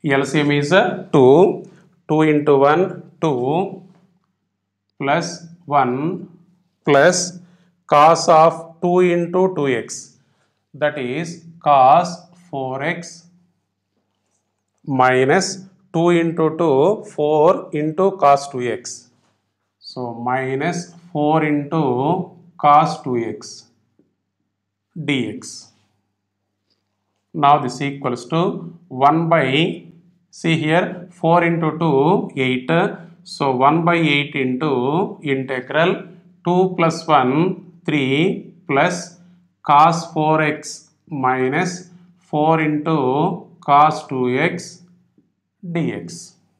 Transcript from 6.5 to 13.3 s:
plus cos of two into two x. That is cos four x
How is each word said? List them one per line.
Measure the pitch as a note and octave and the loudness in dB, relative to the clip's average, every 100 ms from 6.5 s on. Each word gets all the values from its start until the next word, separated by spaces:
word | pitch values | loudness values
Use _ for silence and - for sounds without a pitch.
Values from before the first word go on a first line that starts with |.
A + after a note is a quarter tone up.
| _ _ _ | _ _ _
plus | - C#3 D#3+ F3+ - - - _ _ _ - | 2 4 4 2 -6 -10 -20 _ _ _ 0
cos | D3 D3+ E3 - | 6 6 4 4
of | D#3+ E3 E3 - - | 6 6 2 -14 -6
two | F3+ F3+ | -2 2
into | F3+ F3 E3+ F3+ F#3 | 2 0 -2 0 -2
two | F#3 C#3 | -2 -2
x. | A#2+ G#2+ - - _ _ _ _ _ _ | -2 -6 -16 -18 _ _ _ _ _ _
That | C3+ D3 D3 | -4 -4 -4
is | B2 C#3 E3 F3 - - | -6 -6 -8 -12 -20 -6
cos | D3+ C#3 B2+ E3 F3 - - _ _ | 2 6 8 6 2 -8 -20 _ _
four | C#3 C3 C3 | -10 -8 -6
x | D3 F3 E3+ - _ | -6 -6 -12 -20 _